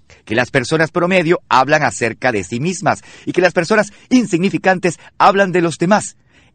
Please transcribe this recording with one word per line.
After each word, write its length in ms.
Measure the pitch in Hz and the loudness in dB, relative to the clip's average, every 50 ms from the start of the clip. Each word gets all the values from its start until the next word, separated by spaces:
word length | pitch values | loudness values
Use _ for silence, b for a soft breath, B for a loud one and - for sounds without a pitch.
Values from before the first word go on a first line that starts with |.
| _ b b b b | _ b b b b
que 100 | - 107 | -4 -2
las 160 | 123 123 - | -2 -2 0
personas 400 | - 135 123 - 160 156 160 156 | -2 -2 -2 0 -2 -2 -2 -2
promedio 480 | - 180 165 175 190 180 160 160 175 - _ - | -2 -2 -2 0 -2 0 0 0 -2 -2 _ 0
hablan 340 | 117 127 131 139 156 151 139 | 2 2 2 2 2 0 0
acerca 480 | 123 - - 120 113 110 - - 127 | -2 -2 -2 -4 -4 -4 -2 -2 -2
de 120 | 117 101 90 | -2 -2 -4
sí 160 | - 120 120 | -6 -6 -6
mismas 440 | 147 185 180 - 165 135 110 - - B B B B | -4 -4 -4 -2 -2 -2 -2 -2 -6 B B B B
y 60 | 147 | -6
que 100 | - 180 | -2 0
las 120 | 180 175 - | 0 0 0
personas 380 | 185 170 - 214 214 202 - B B B B | 0 -2 0 0 0 0 -2 B B B B
insignificantes 920 | 254 254 220 - 180 160 185 196 - - - 190 190 175 - 175 - B B B B | 0 2 2 2 -2 0 0 0 -2 0 0 0 0 2 0 -4 -4 B B B B
hablan 340 | - 151 196 196 196 202 185 | 2 2 4 4 4 2 2
de 100 | 170 180 | 0 0
los 160 | 170 170 - | 0 0 -2
demás. 400 | - 170 180 214 196 - - - b b b b b b b | -2 0 2 2 0 0 -4 -12 b b b b b b b